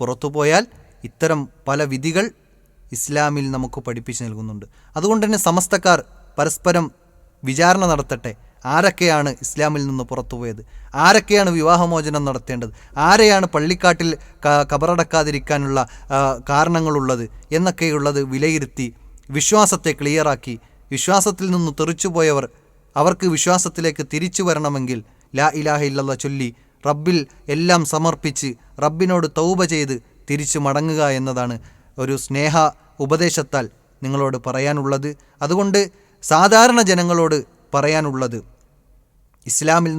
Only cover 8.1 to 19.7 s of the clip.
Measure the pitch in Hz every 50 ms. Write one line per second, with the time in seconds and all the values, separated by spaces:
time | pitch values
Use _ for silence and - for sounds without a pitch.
8.1 | 135 117 - 120 107 - - - _ _ - 123 143 160 185 196 175 - 180 170
9.1 | 156 151 143 143 123 - 135 - - 147 147 151 151 147 139 139 135 131 123 -
10.1 | 131 127 120 - 127 120 120 117 107 107 110 - - - - - - 139 156 180
11.1 | 208 220 - - 208 208 196 180 170 165 151 160 175 175 175 170 170 160 151 151
12.1 | 147 147 143 139 131 123 - - 127 120 117 110 - - - - - 139 151 170
13.1 | 196 220 220 214 202 190 185 175 - 151 151 170 185 - - 180 170 - 170 165
14.1 | 156 - - - - _ - 147 147 147 143 139 147 139 156 165 175 170 165 -
15.1 | - 160 156 151 143 139 - - 151 143 139 135 139 135 123 - - - - -
16.1 | 139 135 139 135 131 120 - - 143 147 160 170 170 165 160 156 151 147 135 131
17.1 | 131 120 117 107 - - - - 151 160 180 185 175 - 170 160 151 147 143 147
18.1 | 143 143 139 131 131 135 147 160 160 156 139 123 - - 131 117 - - - -
19.1 | - - - - 135 151 - - 208 214 208 190